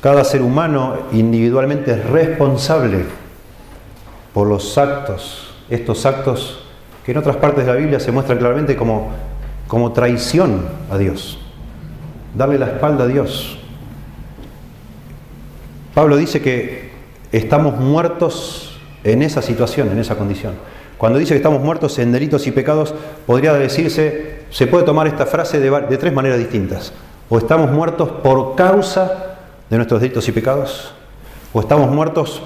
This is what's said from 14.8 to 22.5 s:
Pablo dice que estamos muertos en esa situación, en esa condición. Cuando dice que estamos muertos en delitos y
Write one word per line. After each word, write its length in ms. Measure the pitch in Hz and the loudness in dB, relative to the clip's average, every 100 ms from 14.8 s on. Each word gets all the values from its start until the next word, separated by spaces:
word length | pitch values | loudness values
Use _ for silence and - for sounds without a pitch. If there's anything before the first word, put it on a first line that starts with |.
| - - - - - - - - - - - | -20 -20 -18 -20 -18 -20 -18 -18 -18 -18 -2
Pablo 220 | - 151 143 | 4 6 4
dice 260 | 160 151 | 2 0
que 500 | 139 123 107 - - - - - - | 0 -2 -4 -10 -14 -18 -20 -20 -2
estamos 440 | 113 110 147 151 117 | -2 2 2 2 2
muertos 1000 | 131 151 170 170 170 - - - - - - - | 2 2 2 0 -2 -2 -10 -12 -14 -18 -20 -6
en 180 | 104 113 | 0 2
esa 200 | 151 147 | 2 0
situación, 500 | - 113 117 - 113 | -2 0 0 0 0
en 80 | 104 | 0
esa 160 | 113 107 | -2 -2
condición. 380 | 101 98 104 92 - - - - | -2 -4 -6 -10 -14 -20 -20 -2
Cuando 220 | 110 127 | 2 2
dice 140 | 151 | 4
que 60 | 143 | 2
estamos 220 | 143 143 | 4 2
muertos 380 | 143 165 151 - | 2 0 -2 0
en 140 | 120 | 2
delitos 340 | 123 147 147 | 2 2 0
y 40 | 143 | 0